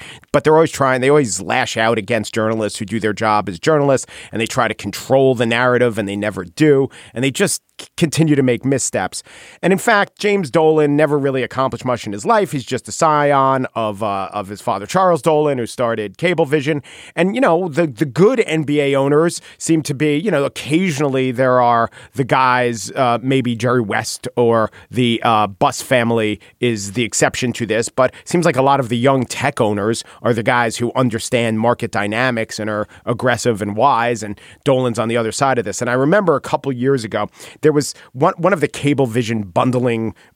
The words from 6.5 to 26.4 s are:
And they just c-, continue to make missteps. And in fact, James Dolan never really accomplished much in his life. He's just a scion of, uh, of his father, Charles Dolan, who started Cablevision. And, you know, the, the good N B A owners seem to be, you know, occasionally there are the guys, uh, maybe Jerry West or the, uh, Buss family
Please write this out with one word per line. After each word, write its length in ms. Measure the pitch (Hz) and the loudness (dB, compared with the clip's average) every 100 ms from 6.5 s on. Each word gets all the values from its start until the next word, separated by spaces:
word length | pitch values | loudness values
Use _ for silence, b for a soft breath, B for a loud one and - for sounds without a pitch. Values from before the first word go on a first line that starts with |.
| - 156 139 135 B B | 2 4 4 2 B B
And 100 | - | -4
they 80 | 135 | -2
just 300 | 127 196 - _ - | 0 -2 -4 _ -20
c-, 80 | - - | -12 -2
continue 400 | 165 - 160 143 | 0 2 2 4
to 80 | |
make 220 | 131 117 131 | 2 0 0
missteps. 580 | 135 - 113 92 - - B B B | -2 -2 -4 -4 -8 -16 B B B
And 100 | 170 | 0
in 80 | 190 | 0
fact, 400 | - 208 190 - | 2 2 2 -2
James 320 | 208 202 156 | 0 0 0
Dolan 460 | 170 156 156 147 143 | 2 4 4 2 2
never 200 | 151 147 | 2 2
really 260 | 139 135 | 0 -2
accomplished 420 | 120 - 135 117 127 | -4 -2 -2 -2 -4
much 200 | 120 - | -4 -4
in 60 | |
his 140 | 101 165 | -6 0
life. 260 | 226 185 | 2 0
He's 140 | 147 113 | -4 -6
just 220 | 123 - | -6 -6
a 20 | |
scion 760 | - 160 151 143 139 135 135 127 - | -2 2 2 4 4 2 2 -2 -4
of, 280 | 110 98 | -6 -4
uh, 260 | 107 98 95 | -4 -4 -6
of 160 | 104 95 | -8 -8
his 100 | 101 | -8
father, 260 | - 101 101 | -6 -6 -2
Charles 360 | 185 185 165 | 2 2 2
Dolan, 360 | 165 151 151 131 | 2 2 2 -2
who 100 | 113 | -4
started 500 | - 120 113 104 92 | -4 -2 -2 -6 -4
Cablevision. 640 | 175 165 151 151 139 151 - B B - | -2 0 0 0 0 -4 -8 B B -2
And, 180 | 180 | 0
you 80 | 226 | 2
know, 280 | 262 165 185 | 2 2 0
the, 180 | 139 165 | -2 -2
the 180 | 113 156 | -2 -2
good 380 | 117 196 262 - | 2 4 4 0
N 180 | 160 | -2
B 180 | 139 147 | 0 0
A 140 | 139 135 | 2 2
owners 440 | 139 147 170 - B B | 2 2 2 -2 B B
seem 260 | - 160 | 0 0
to 100 | 147 | 0
be, 240 | 135 151 147 | -2 0 0
you 140 | 180 | 0
know, 120 | 143 | 0
occasionally 880 | 139 - - 156 190 139 151 135 131 | 0 -4 -2 0 0 0 0 0 0
there 300 | 120 131 127 | 0 2 4
are 280 | 120 117 113 B B - | 4 4 0 B B -4
the 100 | 131 | 0
guys, 640 | 135 127 123 123 117 101 | 2 4 4 2 -2 -6
uh, 280 | - 123 117 | -2 0 0
maybe 340 | 131 135 123 117 | 0 0 0 -2
Jerry 260 | 123 123 | 0 0
West 460 | 107 110 117 - - - | 0 -2 -4 -8 -6 0
or 360 | 120 113 107 B B | 2 2 0 B B
the, 320 | 104 120 117 | -2 0 2
uh, 220 | 117 110 107 | 2 2 0
Buss 380 | 98 143 - | 0 -2 -2
family 560 | - 127 117 117 107 104 | 0 0 2 0 0 -4